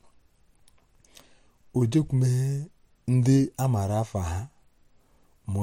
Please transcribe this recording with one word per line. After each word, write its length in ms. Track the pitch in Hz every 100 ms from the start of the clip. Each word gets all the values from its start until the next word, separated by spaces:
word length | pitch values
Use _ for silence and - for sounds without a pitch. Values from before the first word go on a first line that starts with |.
| - _ _ _ _ _ _ _ _ _ _ - - _ _ _ _ 127
o 100 | 117
jekwumeghe 840 | 156 147 135 127 127 135 139 156 _ _ _ -
ndị 280 | 127 123 135 135
a 140 | - 131
maara 300 | 113 98 104
afa 220 | 113 101
ha, 160 | 87 87 131 _ _ _ _ _ _ _ _ _ -
ma 140 | 98